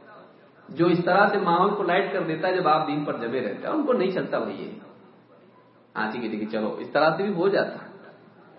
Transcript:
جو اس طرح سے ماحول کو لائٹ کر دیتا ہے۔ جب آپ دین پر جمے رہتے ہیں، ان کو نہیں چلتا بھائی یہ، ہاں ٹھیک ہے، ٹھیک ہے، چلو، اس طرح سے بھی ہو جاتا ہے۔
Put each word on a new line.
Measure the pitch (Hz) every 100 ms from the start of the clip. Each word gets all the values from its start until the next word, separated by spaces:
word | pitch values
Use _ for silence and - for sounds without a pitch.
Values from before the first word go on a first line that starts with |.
| - - - - - _ -
جو | 135 175
اس | 170
طرح | 180 190 208
سے | 202
ماحول | 180 175 202
کو | 202
لائٹ | 175 185 190
کر | 190
دیتا | 160 160 185
ہے۔ | -
جب | 156
آپ | 156 143
دین | 147
پر | 151 120
جمے | 117 131
رہتے | 107 98 -
ہیں، |
ان | 320 262
کو |
نہیں | 220 -
چلتا | - - 147
بھائی | 104 -
یہ، | 76 - - - - - _ - - _ _ _ _ 107
ہاں | 110
ٹھیک | 123
ہے، | 110
ٹھیک | 107
ہے، | 107
چلو، | 110 107 -
اس | -
طرح | 143 156 165
سے |
بھی | 202
ہو | 170 196
جاتا | 160 -
ہے۔ | - - - - - - - -